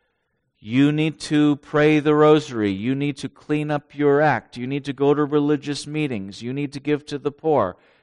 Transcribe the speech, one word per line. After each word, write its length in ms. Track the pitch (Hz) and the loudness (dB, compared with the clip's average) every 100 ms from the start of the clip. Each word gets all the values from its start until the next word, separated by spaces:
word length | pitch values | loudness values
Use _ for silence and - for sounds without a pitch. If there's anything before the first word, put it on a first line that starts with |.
| _ _ _ _ _ _ | _ _ _ _ _ _
You 320 | 104 123 143 | -4 2 2
need 280 | 151 156 147 | 2 -2 -4
to 340 | - 151 147 143 | -2 2 2 0
pray 420 | - 151 151 151 | -2 2 4 4
the 140 | 147 | 2
rosary. 560 | 151 151 151 135 120 104 | 4 6 6 2 -2 -2
You 240 | 95 117 | 0 -2
need 240 | 135 143 139 | -2 -4 -6
to 120 | 135 | -12
clean 420 | - - 151 151 | -14 -6 -4 -2
up 240 | 147 - 139 | -6 -8 0
your 260 | 147 143 | 2 4
act. 340 | 151 120 - 123 | 2 0 -6 -10
You 120 | 127 | -8
need 180 | 143 139 | -6 -8
to 80 | |
go 200 | 131 139 | 0 2
to 100 | 147 | 2
religious 640 | 147 147 147 151 139 143 147 | 0 0 0 0 -2 -8 -8
meetings. 560 | 151 147 110 98 - | -6 -4 -6 -10 -12
You 100 | 117 | -10
need 200 | 139 143 | -8 -8
to 60 | 139 | -8
give 260 | 139 147 147 | -4 -4 -4
to 100 | 143 | -8
the 140 | 139 | -8
poor. 440 | - 160 143 92 - _ _ | -6 0 0 0 -4 _ _